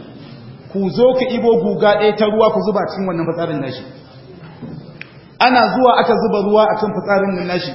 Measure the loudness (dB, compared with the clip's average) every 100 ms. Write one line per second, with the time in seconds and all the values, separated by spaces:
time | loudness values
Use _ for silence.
0 | -20 -20 -20 -20 -20 -20 -10 -4 -4 2
1 | 2 2 0 0 2 2 2 2 2 4
2 | 2 2 0 2 2 2 -2 -2 -4 -6
3 | -6 -4 -4 -4 -4 -6 -8 -10 -14 -20
4 | -20 -20 -20 -20 -20 -18 -16 -16 -18 -18
5 | -20 -20 -10 0 2 4 2 4 4 4
6 | 2 2 0 0 2 2 2 0 -4 -4
7 | -2 0 0 -4 -4 -6 -6